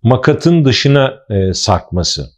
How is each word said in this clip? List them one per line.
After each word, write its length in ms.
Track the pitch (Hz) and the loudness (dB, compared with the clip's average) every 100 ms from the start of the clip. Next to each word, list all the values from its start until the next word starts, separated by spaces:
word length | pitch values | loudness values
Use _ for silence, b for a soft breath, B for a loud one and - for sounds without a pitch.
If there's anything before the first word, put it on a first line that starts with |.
makatın 600 | 113 127 - 147 165 170 139 | 2 2 0 0 2 2 2
dışına, 480 | 113 143 143 135 - _ | 0 2 2 0 -4 _
e, 240 | 101 95 | -2 -2
sarkması. 720 | 90 - 92 - 87 85 - 71 | -4 -2 -2 -2 -6 -6 -6 -10